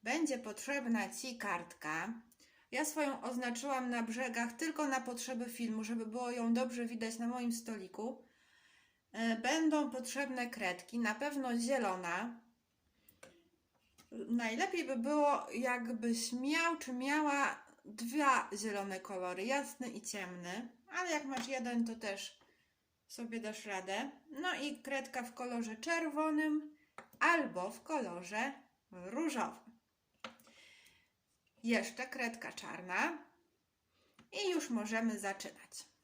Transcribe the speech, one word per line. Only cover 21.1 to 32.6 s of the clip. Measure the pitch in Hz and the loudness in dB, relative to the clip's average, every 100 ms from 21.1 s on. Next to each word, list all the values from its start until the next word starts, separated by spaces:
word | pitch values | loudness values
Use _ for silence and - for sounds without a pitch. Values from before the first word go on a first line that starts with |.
jak | 302 277 | 0 0
masz | 254 240 | -4 -2
jeden, | 262 240 240 233 | -2 0 2 0
to | 226 | 0
też | 208 196 - - _ _ _ _ _ _ _ | -4 -4 -8 -12 _ _ _ _ _ _ _
sobie | - 226 226 | -10 -6 -4
dasz | 214 214 214 | -4 -6 -4
radę. | 190 185 202 277 - - | -4 -2 -2 -2 -8 -14
No | 285 359 | -4 -2
i | - 294 - | 0 -2 -4
kredka | - 277 254 254 | -2 -2 -2 -6
w | 233 | -6
kolorze | - 247 240 226 226 | -6 -2 -2 -2 -4
czerwonym | - 330 320 294 311 302 311 302 302 - _ - - - | 0 2 2 2 4 4 4 2 0 -16 _ -20 -20 2
albo | 311 339 254 175 190 | 6 6 4 -2 -4
w | - | -6
kolorze | - 302 208 175 180 208 269 277 - _ _ | -2 -2 0 -4 -4 -2 -2 -4 -18 _ _
różowym. | 185 180 240 320 262 196 - - - _ _ _ _ - - - - - - - _ _ _ _ _ _ _ | -12 -6 0 0 2 -2 -4 -20 -20 _ _ _ _ -16 -16 -20 -20 -20 -20 -20 _ _ _ _ _ _ _
Jeszcze | 226 220 - - 262 | 2 2 2 -6 -8
kredka | 262 233 233 - | -4 -4 -4 -10
czarna | - | -10